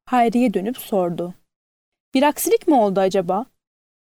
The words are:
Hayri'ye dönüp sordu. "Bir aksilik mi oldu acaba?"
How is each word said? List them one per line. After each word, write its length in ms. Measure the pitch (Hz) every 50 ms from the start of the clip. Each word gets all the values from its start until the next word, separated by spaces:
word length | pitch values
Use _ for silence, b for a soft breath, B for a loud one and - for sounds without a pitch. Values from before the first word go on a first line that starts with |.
| _
Hayri'ye 500 | - - 254 233 233 196 240 247 254 190
dönüp 240 | 196 180 214 262 -
sordu. 560 | - - - 196 180 175 170 165 170 175 180 - _ _ _ _ _ _ _ _ _ _ _ _ _ _ _
"Bir 80 | 269 269
aksilik 460 | 294 285 - - 339 440 453 - -
mi 60 | 311
oldu 260 | 254 214 202 190 196
acaba?" 460 | 190 190 185 196 185 170 185 196 254 - _ _ _ _ _ _ _ _ _ _ _ _ _